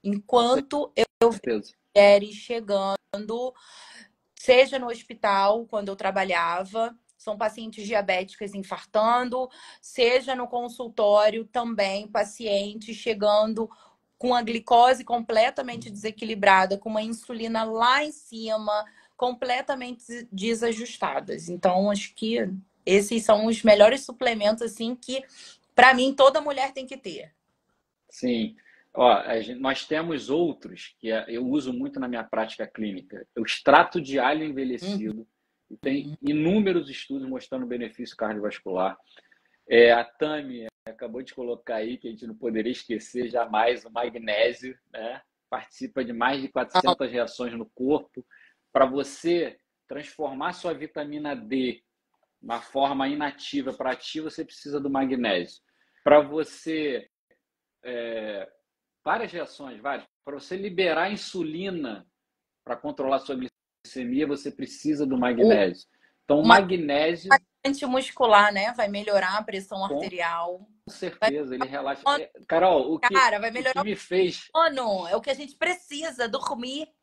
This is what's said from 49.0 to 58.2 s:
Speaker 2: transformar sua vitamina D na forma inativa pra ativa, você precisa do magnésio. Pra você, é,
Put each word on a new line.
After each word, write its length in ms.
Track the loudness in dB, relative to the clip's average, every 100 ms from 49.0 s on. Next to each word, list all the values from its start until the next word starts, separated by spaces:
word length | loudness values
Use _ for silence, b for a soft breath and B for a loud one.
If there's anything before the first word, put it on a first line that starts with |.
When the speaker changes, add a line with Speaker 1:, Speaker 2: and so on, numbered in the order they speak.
| -6 -6 -2 0 -2 -10 _ _ _
Speaker 2:
transformar 640 | -14 -14 -8 -8 -4 -6
sua 200 | -4 -6
vitamina 600 | -6 -8 -10 -10 -8 -8 -8
D 480 | -4 -2 -2 -6 _ _ _ _ _ _
na 200 | -8 -8
forma 480 | -4 0 0 0 -2
inativa 640 | -2 -6 -8 -8 -6 -6
pra 180 | -6 -6
ativa, 380 | -6 -8 -10 -10
você 160 | -10 -14
precisa 340 | -14 -8 -6
do 100 | -2
magnésio. 720 | -2 -2 0 0 0 -4 -14 _ _ _ _
Pra 200 | 8 8
você, 880 | 8 -4 -6 -8 -8 -4 -4 -4 -8 _ _ _ _ _ _ _
é, 640 | -12 -8 -8 -8